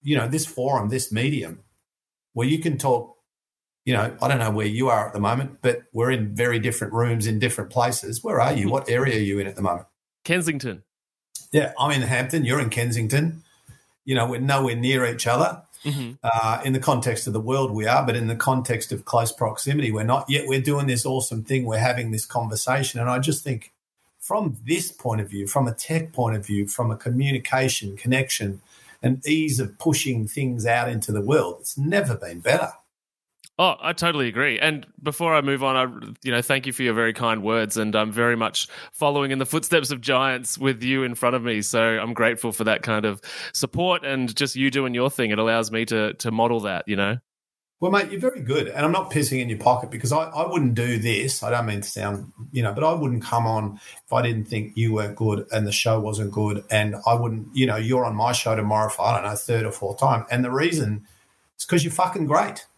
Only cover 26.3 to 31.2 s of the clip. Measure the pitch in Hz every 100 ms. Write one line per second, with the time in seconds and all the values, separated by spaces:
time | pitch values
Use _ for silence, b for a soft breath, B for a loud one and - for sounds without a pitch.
26.3 | 110 101 101 101 - 117 110 - 123 139
27.3 | 135 - 131 131 - 101 101 - 131 131
28.3 | - 101 98 B B B B 120 131 147
29.3 | 156 156 120 131 - 165 147 135 120 107
30.3 | - 131 120 113 120 120 113 104 104